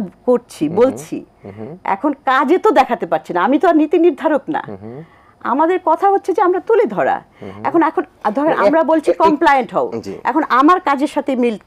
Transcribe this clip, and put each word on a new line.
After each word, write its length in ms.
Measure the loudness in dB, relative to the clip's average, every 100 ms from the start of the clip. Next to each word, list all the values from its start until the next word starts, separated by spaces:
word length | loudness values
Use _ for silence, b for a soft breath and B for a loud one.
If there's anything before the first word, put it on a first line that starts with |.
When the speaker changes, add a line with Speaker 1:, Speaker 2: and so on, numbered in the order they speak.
| -4 -6 0
Speaker 1:
করছি, 420 | 0 -2 -6 -4
Speaker 2:
হুম 80 | 2
হুম। 80 |
Speaker 1:
বলছি, 400 | 0 0 -10 -12 -12 _
Speaker 2:
হুম 80 | -20 -16
হুম। 200 | -16 -10
Speaker 1:
এখন 280 | -6 -2 -2
কাজে 460 | -4 -2 0 2 2
তো 120 | 4
দেখাতে 360 | 4 2 -2 -2
পারছি 260 | -4 -2
না, 120 | -2
আমি 140 | 0 2
তো 100 | 4
আর 80 | 2
নীতি 220 | 2 2
নির্ধারক 440 | 2 2 0 -2 -2
না। 140 | -8 -8
Speaker 2:
হুম 100 | -12
হুম। 260 | -14 -16 -18 b b _
Speaker 1:
আমাদের 380 | -4 0 0 0
কথা 260 | -2 0 0
হচ্ছে 220 | 0 -2
যে 100 | 0
আমরা 180 | 0 0
তুলে 240 | 0 0
ধরা। 380 | 0 0 -2 -2 -8 _
Speaker 2:
হুম 80 | -18
হুম। 140 | -10
Speaker 1:
এখন, 180 | -2 0
এখন 200 | 0 -2 -8 _ -6
ধরেন 180 | -2 0
Speaker 2:
এ-, 40 | 2
Speaker 1:
আমরা 280 | 2 2
বলছি 260 | 2 2 0
Speaker 2:
এ-, 40 |
এ-, 20 | 2
Speaker 1:
কমপ্লায়েন্ট 580 | 2 2 2 0 0
হও, 180 | -4 -4 -6
Speaker 2:
জি। 180 | -10 -8
Speaker 1:
এখন 180 | -4 -2 0
আমার 320 | 2 4 2
কাজের 260 | 0 -2 -2
সাথে 300 | -4 -4 0
মিল 220 | -2 -2